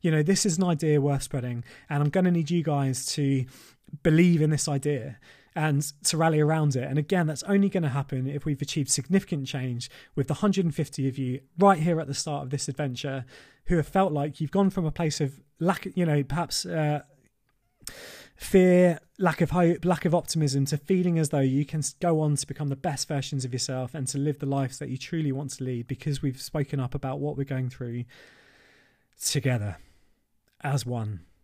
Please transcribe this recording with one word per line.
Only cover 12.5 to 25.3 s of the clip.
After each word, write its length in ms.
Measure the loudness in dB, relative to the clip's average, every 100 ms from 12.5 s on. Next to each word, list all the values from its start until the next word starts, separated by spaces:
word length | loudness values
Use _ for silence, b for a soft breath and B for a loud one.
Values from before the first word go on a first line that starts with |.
| -6 -6
adventure 560 | -4 -4 -4 -6 -6 -8 B B B 0
who 100 | 0
have 100 | 2
felt 240 | 2 2
like 300 | 0 -4 -4
you've 100 | -2
gone 180 | 2 2
from 160 | 2 -2
a 60 |
place 300 | 0 -2 0
of 180 | -2 -4 _ _
lack, 260 | 0 0 -4 0
you 100 | 2
know, 160 | 2
perhaps, 440 | 0 -2 -4 -4 -4
uh, 360 | -2 0 -2 -6 _ _ _ _ _ _ _ -18 B B B B B
fear, 640 | 2 6 8 8 6 4 _ _
lack 220 | -2 2
of 120 | 0
hope, 340 | 4 2 2 0
lack 180 | 0
of 100 | 2
optimism, 520 | 0 0 -2 0 0 0
to 120 | -2
feeling 400 | 0 0 2 0
as 120 | 0
though 100 | 2
you 260 | 2 2 -2
can 140 | -4
s-, 140 | -6
go 260 | -4 0 2
on 160 | 2 0
to 100 | -4
become 220 | -6 -6
the 80 | -4
best 320 | -4 -6 -4
versions 380 | -4 -4 -6 -4
of 80 |
yourself 420 | -6 -4 -6 -6 -6
and 100 | -6
to 100 | -2
live 220 | -2 -2
the 60 | -2
lives 340 | -2 -2 -6
that 100 | -10
you 80 | -10
truly 340 | -6 -4 -2